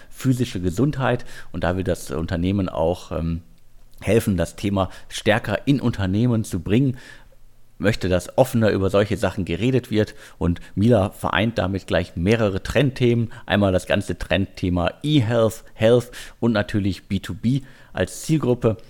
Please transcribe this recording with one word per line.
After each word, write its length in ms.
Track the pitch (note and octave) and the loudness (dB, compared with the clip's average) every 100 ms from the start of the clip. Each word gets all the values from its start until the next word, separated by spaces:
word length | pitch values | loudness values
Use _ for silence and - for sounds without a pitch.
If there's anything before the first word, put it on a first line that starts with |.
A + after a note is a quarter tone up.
| - | -16
physische 520 | - C3 B2 A#2 F#2+ | -4 0 0 -2 -2
Gesundheit 640 | F2+ E2 C#3+ C#3 A#2+ B2 - - - | -2 0 0 0 -2 -2 -4 -12 -10
und 120 | F2+ | -4
da 120 | E2+ F#2 | -2 -2
will 80 | |
das 260 | F2+ E2+ - | -2 -4 -4
Unternehmen 580 | C#2 E2 F2 F2+ G2+ F#2 | -6 -2 -2 0 0 -2
auch, 440 | - E2 F2+ - | 0 0 -2 -6
ähm, 300 | D2+ E2 E2+ - - - - - - | -6 -4 -6 -8 -20 -20 -20 -20 -10
helfen, 360 | - A2+ A2+ F2+ | 2 2 2 0
das 180 | E2+ - | -2 -4
Thema 320 | G2+ G2 F#2 - - | -2 0 -2 -4 -14
stärker 580 | - A2 G#2 - G2+ - | -4 0 0 0 -2 0
in 140 | C#3 | 0
Unternehmen 640 | A#2+ - F#2+ G2+ B2 A2+ | 0 -2 -2 0 2 0
zu 180 | G#2 F#2+ | -2 -6
bringen, 360 | F2 A2+ C#3 B2+ - - - - - - - - | 0 2 2 -2 -12 -20 -20 -20 -20 -20 -20 -2
möchte, 340 | F#2+ - F#2 | 0 0 0
dass 260 | F2+ - - | 0 0 2
offener 340 | C3 A#2 G#2+ | 2 4 2
über 200 | F#2+ F#2+ | 2 2
solche 260 | G2+ G#2 G2 | 2 2 0
Sachen 300 | F#2+ - F2 | -2 -2 -4
geredet 440 | E2+ A#2+ B2+ - | -2 0 0 0
wird 240 | G#2 G#2+ - - - | 0 0 -4 -20 -4
und 220 | F2 E2+ - | -2 -2 -4
Mila 360 | - A2 A2+ G2+ | 0 4 4 2
vereint 460 | - - - A2+ A2+ | -2 -2 0 0 0
damit 300 | F#2 F#2+ - | -2 -4 0
gleich 280 | F2 F2+ | -2 0
mehrere 480 | F2 F2+ A2+ G#2+ F#2+ | -2 2 2 2 -2
Trendthemen. 680 | - A2+ C#3 B2+ B2 A#2 A2+ - - | -2 0 0 2 0 2 -2 -8 -2
Einmal 260 | G2+ G2+ | 2 4
das 140 | F#2 - | 2 0
ganze 320 | G#2 - - | -2 -2 -8
Trendthema 760 | - F2 G2 - F#2+ F2 E2+ - | -2 0 -2 -4 -2 0 0 -2
E-Health, 640 | D3 D3+ A2 A#2 A2+ - - | 0 2 2 2 0 -2 -14
Health 380 | - A2 B2 - - - - | 0 4 4 2 -10 -18 -2
und 120 | A#2 | 0
natürlich 520 | G#2+ G#2 G#2 G2 F#2+ | 0 0 -2 -2 -4
B 160 | - G2 | -6 -6
two 120 | - | -6
B 300 | F#2 A2+ C3+ - - - | -4 -2 -2 -4 -16 -10
als 280 | - F#2 - | -4 -4 -4
Zielgruppe. 540 | - D#3 B2 B2 A#2 G#2 - | -2 0 2 2 2 0 -8